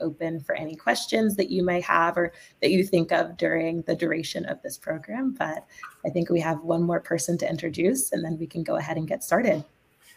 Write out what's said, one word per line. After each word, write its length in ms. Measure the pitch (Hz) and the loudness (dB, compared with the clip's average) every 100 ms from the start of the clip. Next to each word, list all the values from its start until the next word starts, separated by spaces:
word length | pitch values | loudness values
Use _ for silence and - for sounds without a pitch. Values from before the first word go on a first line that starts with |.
open 400 | 160 151 165 165 | -4 -2 -4 -4
for 160 | 139 - | -4 -4
any 180 | 156 | -6
questions 600 | 160 - 240 - 226 220 202 | -2 0 0 2 2 4 2
that 140 | - | 0
you 120 | 185 | 2
may 180 | 180 175 | 2 2
have 340 | 180 175 170 175 | 2 2 2 2
or 160 | 170 - - _ | -2 -4 -20 _
that 120 | 143 | 4
you 100 | 180 | 4
think 300 | 196 180 165 | 4 2 4
of 240 | 165 165 175 | 2 0 -2
during 460 | 165 165 165 165 | 0 0 0 -2
the 120 | 165 | -2
duration 500 | 165 165 160 160 170 160 | -2 0 -2 -4 -6 -6
of 140 | 160 | -8
this 140 | 165 - | -10 -10
program. 600 | - 160 175 233 269 262 | -8 -8 -6 -4 -2 -2
But 260 | 156 156 - - - - | -4 -6 -12 -18 -18 -8
I 60 | 156 | -2
think 200 | 175 165 | 0 2
we 100 | 175 | 2
have 240 | 160 156 | 2 0
one 180 | 165 165 | 0 2
more 160 | 170 170 | 2 0
person 400 | - 170 - 170 | 0 -2 0 0
to 100 | - | -2
introduce, 640 | 156 170 147 180 262 - | -2 -4 0 2 2 -2
and 140 | 175 | -2
then 120 | 165 160 | -4 -6
we 60 | 165 | -6
can 160 | 170 | -6
go 100 | 165 | -2
ahead 220 | 165 151 165 | -2 -2 -4
and 100 | 160 | -4
get 160 | - | -4
started. 420 | - 170 165 156 - _ _ _ - | 0 2 4 0 -2 _ _ _ -20